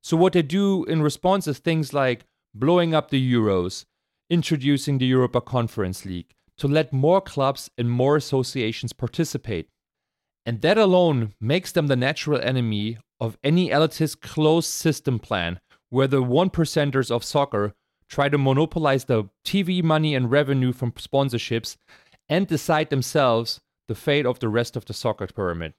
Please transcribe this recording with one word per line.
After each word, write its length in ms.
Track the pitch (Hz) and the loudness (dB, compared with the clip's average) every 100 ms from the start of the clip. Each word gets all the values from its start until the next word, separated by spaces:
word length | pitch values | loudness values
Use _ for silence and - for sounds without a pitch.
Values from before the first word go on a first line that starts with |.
So 140 | - 165 | -2 2
what 160 | 185 | 4
they 80 | 180 | 2
do 420 | 147 180 202 190 - | 0 0 2 0 0
in 160 | 160 | 0
response 460 | 151 - 180 196 156 | 0 0 0 0 -2
is 120 | 135 | -4
things 340 | - 160 139 | -2 -2 0
like 320 | 143 131 120 _ _ _ | 0 0 -2 _ _ _
blowing 400 | 104 135 175 170 | -2 2 4 4
up 160 | 156 147 | 0 0
the 240 | 139 127 | 0 2
Euros, 520 | 120 107 95 90 - - _ _ _ _ | 2 4 2 0 -6 -18 _ _ _ _
introducing 680 | 170 156 156 135 139 143 139 | -2 0 0 2 0 0 0
the 80 | 127 | 2
Europa 340 | 127 123 123 | 2 2 0
Conference 640 | - 127 117 - 95 92 | -2 -2 -2 -4 -4 -6
League, 300 | 95 87 - _ _ _ | -8 -10 -12 _ _ _
to 100 | 139 | 0
let 240 | 147 147 | 0 0
more 300 | 135 147 185 | 0 2 2
clubs 500 | 190 - 135 135 - - | 0 -2 -2 -2 -12 -4
and 120 | 120 | -2
more 280 | 120 131 151 | 2 2 2
associations 720 | - 135 127 139 110 113 117 | 2 -2 -2 -2 -4 -4 -10
participate. 800 | - 120 - 165 139 - 92 78 _ _ _ _ _ _ _ - | -8 -8 -4 -4 -4 -6 -8 -8 _ _ _ _ _ _ _ -8
And 140 | 113 | -2
that 180 | 156 214 | 2 4
alone 560 | 202 180 175 139 110 - | 4 6 4 2 -2 -4
makes 320 | 107 165 - | -2 -2 0
them 160 | - 147 | -2 2
the 80 | 131 | 2
natural 460 | 127 147 - 147 | 0 -2 -2 -2
enemy 560 | 117 131 117 104 107 113 _ _ | 0 0 0 -2 -4 -6 _ _
of 160 | 113 110 139 | -8 -4 0
any 240 | 165 175 | 2 2
elitist 500 | 147 156 - 160 - | 2 0 0 -4 -4
closed 480 | - - 151 165 - | -10 0 2 2 0
system 520 | - 165 147 - 120 | -2 -2 -2 -2 -4
plan 420 | - 101 85 90 _ _ _ | -2 -4 -4 -6 _ _ _
where 180 | 123 135 | 0 2
the 140 | 135 | 2
one 280 | 123 131 185 | 2 2 2
percenters 600 | - 156 - 143 135 123 | 0 -2 0 0 0 0
of 140 | 117 | -2
soccer 520 | - 151 139 107 104 - _ _ _ | -2 -2 0 -2 -4 -6 _ _ _
try 180 | - 143 | -2 0
to 100 | 147 | 2
monopolize 680 | 135 135 160 170 151 135 - | 2 2 0 0 0 0 0
the 240 | 117 101 _ - | -2 -2 _ -4
T 160 | 196 | -2
V 200 | 180 180 | 0 0
money 320 | 165 156 156 | 2 2 2
and 160 | 139 123 | 0 2
revenue 440 | 139 143 139 127 | 2 2 0 0
from 180 | 123 123 | -2 -6
sponsorships 840 | - - 139 139 120 - 117 - - _ - _ _ _ | -8 -4 -2 0 -2 -4 -6 -6 -16 _ -20 _ _ _
and 180 | 160 196 | -2 0
decide 440 | 160 - 156 156 | -2 0 -2 0
themselves 720 | 135 123 160 131 113 117 - _ _ _ | -2 0 2 2 2 -2 -10 _ _ _
the 80 | 110 | -6
fate 300 | - 143 127 | 0 0 0
of 120 | 127 | -2
the 100 | 117 | -2
rest 260 | 110 120 123 | -2 -2 -8
of 100 | - | -10
the 80 | |
soccer 320 | 107 120 107 95 | -6 -4 -4 -8
pyramid. 480 | - 92 82 82 | -4 -4 -4 -8